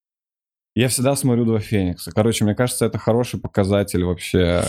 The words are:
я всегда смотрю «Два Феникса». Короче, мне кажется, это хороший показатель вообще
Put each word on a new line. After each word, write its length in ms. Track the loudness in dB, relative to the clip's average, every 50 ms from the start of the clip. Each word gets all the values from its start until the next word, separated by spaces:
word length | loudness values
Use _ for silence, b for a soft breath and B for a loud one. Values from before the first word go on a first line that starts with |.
| _ _ _ _ _ _ _ _ _ _ _ _ _ _ -2
я 120 | 0 0 0
всегда 280 | 0 0 0 0 0
смотрю 300 | 2 2 2 2 2 2
«Два 140 | 2 0 0
Феникса». 520 | -2 -2 -2 0 0 0 -4 -6 -8 -6
Короче, 340 | -2 0 0 2 2 2 0
мне 80 | 0 0
кажется, 320 | 0 -2 -2 -2 -2 -2
это 140 | -2 -2 -2
хороший 400 | -2 0 0 0 0 -2 -6 -8
показатель 640 | -8 -6 -2 0 0 2 2 0 0 0 0 -2 0
вообще 600 | 0 -2 -4 -4 0 2 2 2 4 2 0 0